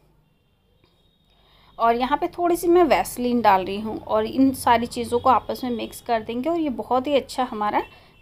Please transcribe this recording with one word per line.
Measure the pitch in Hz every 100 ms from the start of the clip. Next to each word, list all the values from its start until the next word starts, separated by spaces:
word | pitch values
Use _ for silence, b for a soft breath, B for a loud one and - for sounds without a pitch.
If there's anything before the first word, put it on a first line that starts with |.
| _ _ _ _ _ _ _ _ _ _ _ _ _ b b b b -
और | 233 233
यहाँ | 254 294
पे | 349
थोड़ी | - 349 349
सी | 359
मैं | 349 320
vaseline | 180 - - 247 240
डाल | 214 190 185
रही | 196
हूँ | 220 -
और | - 214 220
इन | 247 269 262
सारी | 262 233 233
चीज़ों | 247 226 240
को | 254
आपस | 220 - 220
में | 254
mix | 226 226 -
कर | - 226
देंगे | 214 240 311
और | 339
ये | 302 214
बहुत | - 247 269
ही | 277
अच्छा | - - -
हमारा | 214 208 302 453 B B B